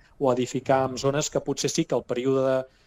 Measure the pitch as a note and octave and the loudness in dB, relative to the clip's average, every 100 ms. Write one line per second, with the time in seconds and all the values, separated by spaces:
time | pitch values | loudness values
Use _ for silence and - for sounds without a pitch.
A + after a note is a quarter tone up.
0 | _ - C3+ B2 B2 C3 - C3+ C3 B2 | _ -2 2 2 0 -2 2 2 2 -2
1 | C3+ C#3+ D3 C#3+ - C3+ C#3 - D#3+ B2+ | -2 0 -2 -2 -2 -2 -2 -2 0 -2
2 | - A#2+ C3 C3+ C3 C3 C3 _ | -2 -2 0 2 2 0 -2 _